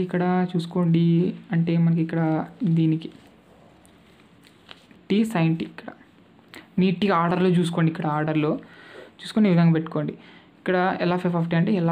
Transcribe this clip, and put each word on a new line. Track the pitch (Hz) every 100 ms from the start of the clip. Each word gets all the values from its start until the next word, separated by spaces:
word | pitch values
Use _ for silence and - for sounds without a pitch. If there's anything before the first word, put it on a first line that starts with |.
ఇక్కడ | 180 180 180 180 180
చూసుకోండి, | 175 165 180 170 165 170 165 180 - -
అంటే | 170 165 170
మనకి | 165 165 160
ఇక్కడ | 165 160 160 - - 190 165
దీనికి | 160 160 - - - - _ - - - - _ - - _ _ - _ - - - - -
t | 202 220
sin | 180 165 160
t, | -
ఇక్కడ | - - - - _ _ _ - - - -
నీట్‌గా | 185 175 202 170
ఆర్డర్లో | 170 175 185 175
చూసుకోండి, | 170 170 160
ఇక్కడ | 165 156 151
ఆర్డర్లో | 156 156 151 262 - - - - - -
చూసుకొని | - 220 208
ఈ |
విధంగా | 170 165 160
పెట్టుకోండి. | 160 156 147 - - - - _
ఇక్కడ | - 180 185 180 175
L | 180
of | 180
f | 175
of | 170
t | 170
అంటే | 202 196
L | 165